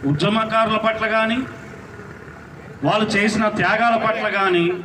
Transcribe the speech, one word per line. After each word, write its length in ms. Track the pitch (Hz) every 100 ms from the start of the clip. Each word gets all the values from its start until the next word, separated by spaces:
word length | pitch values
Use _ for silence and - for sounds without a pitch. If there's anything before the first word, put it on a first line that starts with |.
| 139
ఉద్యమకారుల 680 | 151 190 220 220 220 226 214
పట్ల 280 | 220 220 220 220
కానీ 240 | 220 240 262 - - - - - - - - - - - - - 147
వాళ్ళు 180 | 208 214 196
చేసిన 280 | 208 196 214 214
త్యాగాల 360 | 180 220 233 226 220
పట్ల 200 | 220 214 196
కానీ 260 | 196 175 170 180